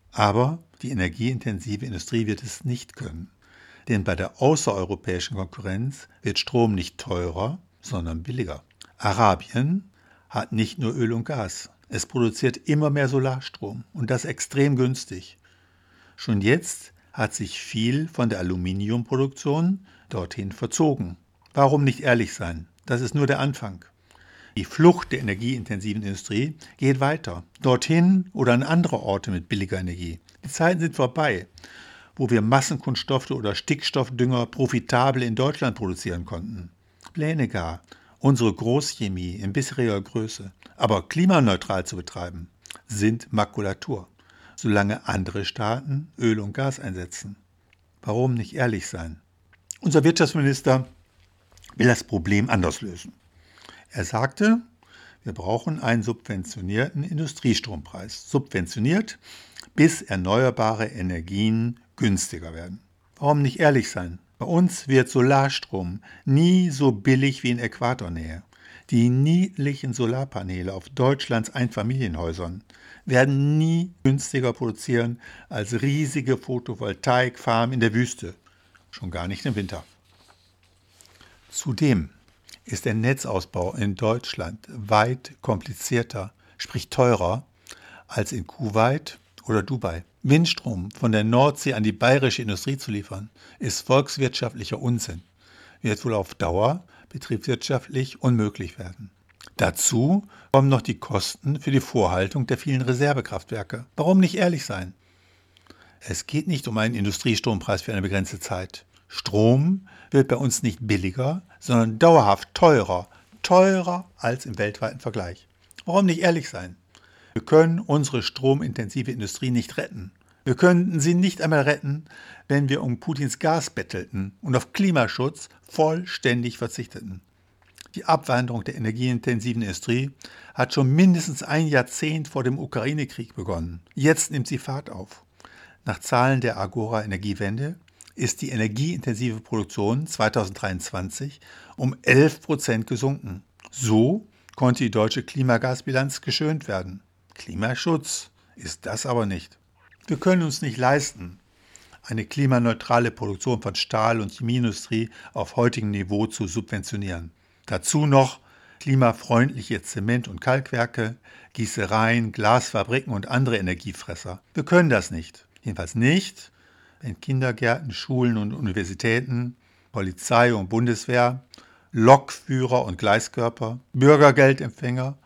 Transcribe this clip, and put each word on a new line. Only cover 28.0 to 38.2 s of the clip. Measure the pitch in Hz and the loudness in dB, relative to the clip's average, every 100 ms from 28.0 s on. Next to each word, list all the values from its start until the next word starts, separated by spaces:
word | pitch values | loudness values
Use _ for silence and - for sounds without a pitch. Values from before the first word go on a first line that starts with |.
| 180 190 180 | 6 4 2
oder | - 123 | 0 2
an | 120 | 2
andere | 139 165 170 110 | 2 2 2 -2
Orte | - 98 - | -2 -4 -2
mit | 92 85 | -6 -4
billiger | 101 95 92 | -6 -4 -4
Energie. | 90 87 85 85 _ _ | -6 -8 -10 -12 _ _
Die | - | -12
Zeiten | - 165 180 | 0 2 2
sind | 165 | -2
vorbei, | - 127 160 151 95 95 - - - - - - - | 0 -2 0 -2 -2 -6 -18 -20 -20 -20 -20 -18 -4
wo | 131 | 0
wir | 117 | 2
Massenkunststoffe | 107 135 135 143 - 123 - 135 - | 4 4 2 -4 -4 -6 -2 -2 -2
oder | 120 104 | -4 -4
Stickstoffdünger | 101 - 143 - 147 123 123 123 123 | -4 -2 -4 -2 -2 -2 0 0 2
profitabel | 117 - 131 123 - 123 131 131 | -2 -2 -2 -2 0 2 2 2
in | 120 113 | -2 0
Deutschland | 135 151 131 101 | -2 0 -4 -2
produzieren | 98 87 107 87 82 | -4 -4 -6 -6 -6
konnten. | 87 104 107 85 - _ _ - | -10 -10 -12 -14 -20 _ _ -14
Pläne | - 151 160 117 | -6 -2 0 -2
gar, | 101 82 85 - - _ | -2 -6 -8 -14 -20 _
unsere | _ | _